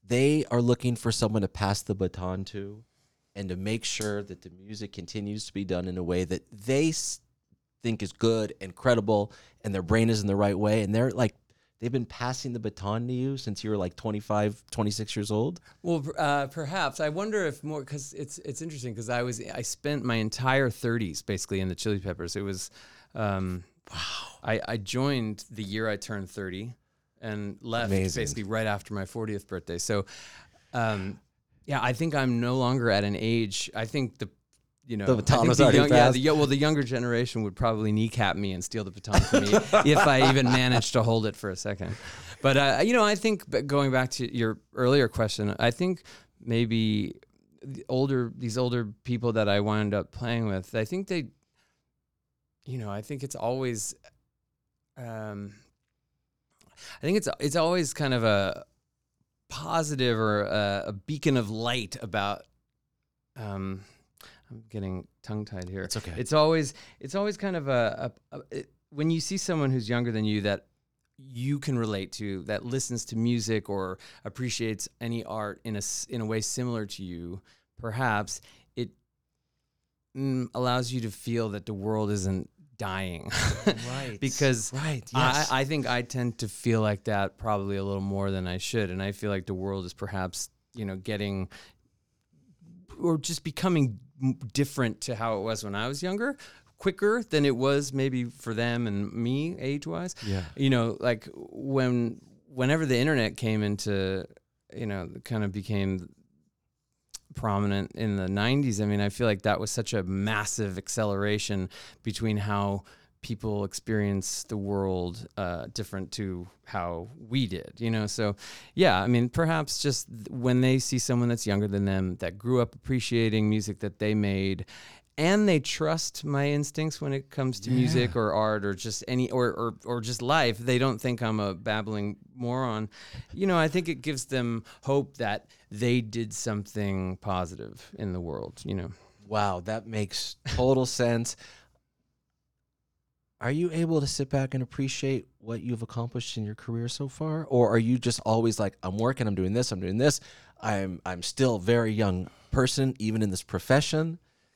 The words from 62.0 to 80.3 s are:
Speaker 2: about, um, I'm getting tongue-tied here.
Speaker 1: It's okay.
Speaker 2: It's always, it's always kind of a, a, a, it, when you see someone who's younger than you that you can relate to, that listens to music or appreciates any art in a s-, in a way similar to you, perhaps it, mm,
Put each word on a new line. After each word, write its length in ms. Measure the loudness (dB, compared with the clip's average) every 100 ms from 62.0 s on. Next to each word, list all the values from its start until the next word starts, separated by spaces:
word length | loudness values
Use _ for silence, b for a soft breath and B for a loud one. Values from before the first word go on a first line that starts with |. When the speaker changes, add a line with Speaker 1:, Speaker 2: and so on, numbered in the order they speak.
Speaker 2:
about, 400 | -6 -2 -2 -2 -8 _ _ _ _ _ _ _ _ -12
um, 460 | -8 -6 -6 -8 -12 b b b b b b
I'm 140 | -20 -12
getting 380 | -8 -6 -6 -10 _
tongue-tied 460 | -10 -8 -8 -8 -8
here. 140 | -6
Speaker 1:
It's 140 | -6 -6
okay. 180 | -6 -6
Speaker 2:
It's 160 | 0
always, 420 | 4 4 4 0 -6 B B
it's 140 | -8
always 220 | -4 -4 -4
kind 200 | -4 -4
of 120 | 0
a, 440 | 2 2 0 -6 -10 _
a, 40 | -16
a, 40 | -12
it, 200 | -12 -12 _ _
when 200 | -2 0
you 100 | 2
see 160 | 0 -4
someone 340 | -2 0 2
who's 180 | 0 0
younger 220 | 0 0
than 120 | 0
you 160 | 0 2
that 240 | 2 0 -4 _ _ _ _ -20
you 400 | -14 -6 -2 -2
can 200 | -2 -2
relate 340 | 0 -2 -4
to, 300 | -6 -6 -6
that 220 | -4 -6
listens 400 | -4 -4 -2 -4 -4
to 100 | 0
music 520 | 2 2 2 -2 -2
or 300 | -4 -4 -8 B B
appreciates 640 | -12 -8 -6 -2 -2 -4 -8 -10
any 240 | -6 -6
art 360 | -4 -6 -6 -8
in 100 | -6 -6
a 20 |
s-, 280 | -4 -6 -6
in 100 | -4
a 60 | -2
way 140 | -2
similar 460 | -2 -4 -4 -4 -6
to 160 | -8
you, 360 | -10 -8 -8 -10 -14 b b -12
perhaps 640 | -8 -2 0 0 -2 -8 -14 b b -8
it, 140 | -8 -8 _ _ _ _ _ _ _ _ _ _ _ -6
mm, 300 | -2